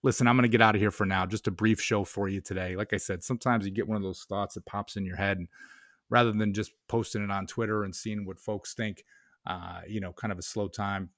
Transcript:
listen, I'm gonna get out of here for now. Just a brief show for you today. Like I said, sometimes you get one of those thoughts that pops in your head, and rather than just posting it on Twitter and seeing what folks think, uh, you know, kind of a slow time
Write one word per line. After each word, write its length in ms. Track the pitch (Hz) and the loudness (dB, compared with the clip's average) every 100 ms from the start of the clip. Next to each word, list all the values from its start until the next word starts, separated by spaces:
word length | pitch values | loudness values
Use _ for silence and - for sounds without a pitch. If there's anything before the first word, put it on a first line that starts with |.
listen, 240 | 135 - 123 | 2 4 6
I'm 100 | 123 | 6
gonna 120 | 120 | 6
get 140 | 113 | 8
out 120 | 110 | 8
of 60 | 107 | 6
here 100 | 104 | 2
for 140 | - | 2
now. 220 | 98 95 92 | 0 2 0
Just 200 | 107 - | -2 -2
a 40 | |
brief 280 | 87 110 110 | 2 4 4
show 260 | - 110 | 2 0
for 220 | 95 - 98 | 0 -2 -2
you 140 | 98 | -4
today. 340 | - 92 90 | -4 -4 -4
Like 200 | 92 104 | -4 -2
I 20 | 101 | -2
said, 260 | - 92 | -2 -6
sometimes 440 | - 123 127 120 98 | -4 -2 2 2 0
you 40 | |
get 160 | 101 101 | -2 -2
one 120 | 107 | -2
of 40 | |
those 220 | 95 92 | -2 -6
thoughts 300 | - 101 98 | -6 -4 -4
that 100 | - | -8
pops 320 | - 101 101 104 | -8 -8 -6 -6
in 80 | |
your 120 | 95 92 | -6 -2
head, 200 | 98 95 | 0 0
and 120 | 87 - - - _ _ _ | -4 -12 -20 -20 _ _ _
rather 240 | 120 120 | 4 4
than 220 | 107 107 | 2 0
just 180 | 101 101 _ - | 0 -4 _ -4
posting 340 | 117 107 107 | -2 -2 -4
it 80 | 104 | -2
on 160 | 98 92 | -4 -4
Twitter 380 | - 110 107 | -4 -2 -2
and 100 | 98 | -2
seeing 300 | - 110 104 | -6 -6 -6
what 160 | 95 95 | -8 -10
folks 320 | - 104 - | -6 -6 -6
think, 320 | - 107 98 _ _ _ _ - | -6 -6 -6 _ _ _ _ -10
uh, 360 | 90 90 87 90 | -8 -8 -12 -8
you 140 | 107 | -6
know, 140 | 92 | -6
kind 180 | - 110 | -6 -6
of 60 | 90 | -4
a 40 | |
slow 260 | - 110 101 | -6 -4 -4
time 420 | - 101 98 90 | -2 -2 -2 -6